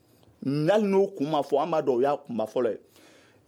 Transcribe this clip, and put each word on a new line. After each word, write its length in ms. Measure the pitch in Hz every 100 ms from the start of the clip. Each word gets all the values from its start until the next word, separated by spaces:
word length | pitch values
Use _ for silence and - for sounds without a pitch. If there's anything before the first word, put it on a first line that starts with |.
| _ _ _ _
Hali 400 | 131 143 156 214
n'o 240 | 202 190 196
kun 200 | - 143
ma 120 | 156
fɔ, 240 | 135 135
an 60 | 160
b'a 100 | 160
dɔn 140 | 139 120
o 40 |
y'a 160 | 135 147
kunba 280 | - 110 110
fɔlɔ 240 | 131 120
ye. 80 | 95 - _ - - - _